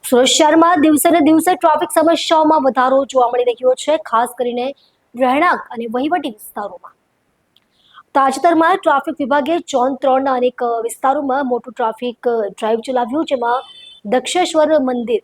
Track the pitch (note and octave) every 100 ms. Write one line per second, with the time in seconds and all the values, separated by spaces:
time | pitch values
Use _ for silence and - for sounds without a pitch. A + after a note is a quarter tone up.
0 | - A#3+ B3+ - D#4 D#4+ E4 F4+ D4+ D4
1 | E4+ E4+ D4+ D#4+ E4 F4+ E4 D#4 F4 -
2 | D#4+ E4 - E4 D#4 D#4 C4+ B3+ B3+ C4+
3 | C#4 C4 A#3+ B3 B3 A#3 B3+ B3+ - D#4
4 | - A3+ A#3+ B3 B3 A#3+ B3+ C#4 _ _
5 | _ A#3 B3+ C4+ F4 C4+ - A#3+ A#3 A#3+
6 | D4 F4+ C#4+ G#3+ - - G3+ F3+ - _
7 | _ _ _ _ _ _ _ _ _ -
8 | _ C#4+ C4+ C4+ E4+ D#4+ E4 F#4+ E4 C#4+
9 | D4 D4+ C4+ C#4+ C#4 E4+ - C4+ B3 C4+
10 | C4+ C4 C4+ B3+ B3 - A#3+ A#3 A#3 -
11 | C4+ C#4 C#4+ C4 C4+ A#3+ B3+ A3+ A3+ A3
12 | B3 A#3 B3 A#3 G3+ G3 A3 A3+ A3+ B3+
13 | A#3+ C#4+ E4+ C#4 A#3 B3 - - - -
14 | G3+ B3 B3 F4+ F4 D#4+ D4+ D#4 C4 B3
15 | A#3 A3